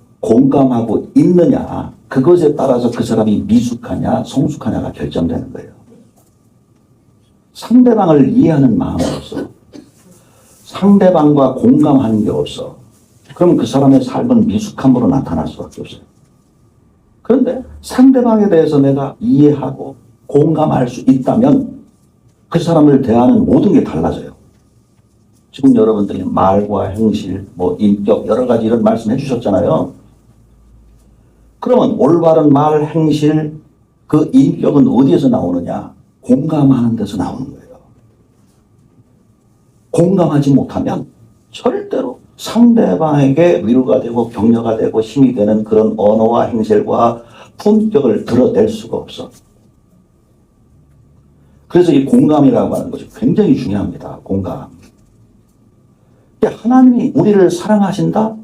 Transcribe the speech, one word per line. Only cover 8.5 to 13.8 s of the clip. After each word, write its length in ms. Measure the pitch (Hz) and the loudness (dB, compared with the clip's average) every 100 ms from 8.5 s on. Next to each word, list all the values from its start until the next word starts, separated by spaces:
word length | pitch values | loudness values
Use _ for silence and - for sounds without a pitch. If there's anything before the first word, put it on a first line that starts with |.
| 143 131 92 | 2 2 0
마음으로서, 720 | 82 87 76 71 - - - - _ - - _ _ _ _ _ _ _ | -4 -6 -6 -8 -12 -12 -14 -16 _ -20 -20 _ _ _ _ _ _ _
상대방과 920 | - - 196 202 185 165 147 143 127 120 | -20 0 2 4 4 4 2 2 0 2
공감하는 680 | 117 151 147 135 110 110 | 2 4 2 2 0 -2
게 60 | - | -2
없어. 480 | - - - - - _ _ _ _ - | -4 -6 -10 -16 -18 _ _ _ _ -18
그럼 220 | - 175 147 | -2 0 2
그 80 | 113 | 0
사람의 380 | 135 | 2